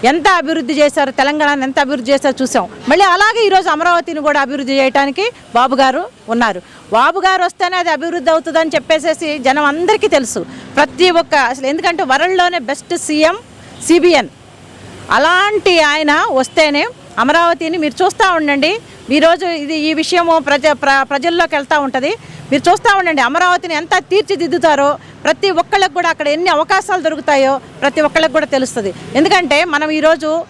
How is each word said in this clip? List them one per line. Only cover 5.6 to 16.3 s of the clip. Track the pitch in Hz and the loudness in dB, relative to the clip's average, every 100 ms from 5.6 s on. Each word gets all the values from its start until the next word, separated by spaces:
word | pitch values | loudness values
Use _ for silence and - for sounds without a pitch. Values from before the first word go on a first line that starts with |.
| 254 254 | 2 2
గారు | 262 262 370 - - | 2 0 -6 -12 -6
ఉన్నారు. | 233 233 180 - - - | -2 -2 -2 -12 -20 -2
బాబు | 214 277 349 | 2 2 2
గారు | 370 381 | 0 0
వస్తేనే | 359 - 359 370 | -2 -2 -4 -2
అది | 349 | -2
అభివృద్ధి | 302 330 349 277 | -2 -4 -4 0
అవుతుందని | 320 330 311 320 | 0 0 -2 0
చెప్పేసేసి | 302 - 320 311 311 320 294 | -2 0 -2 0 -4 -4 -4
జనం | 254 277 | -2 0
అందరికీ | 294 294 359 427 427 | 0 0 0 0 2
తెలుసు. | 311 240 - 170 - - - | 0 -2 -6 -8 -14 -6 -2
ప్రతి | 285 - 359 | -2 2 2
ఒక్క | 339 339 | 2 0
అసలు | 302 247 254 269 | 0 0 -2 -4
ఎందుకంటే | 311 359 339 | -2 -2 -2
వరల్డ్‌లోనే | 320 269 339 370 359 349 | 0 0 2 2 0 0
బెస్ట్ | 226 285 - 349 | -6 -8 -6 -8
సీఎం | - 302 311 392 - - - - - | -4 0 0 0 -10 -20 -20 -14 2
సీబీఎన్. | 339 339 311 208 - - - - - - - - | 4 4 2 0 -10 -20 -20 -20 -20 -20 -20 -4
అలాంటి | 214 302 359 403 427 403 349 | 0 2 2 2 0 2 4
ఆయన | 302 294 302 294 427 | 2 2 0 0 2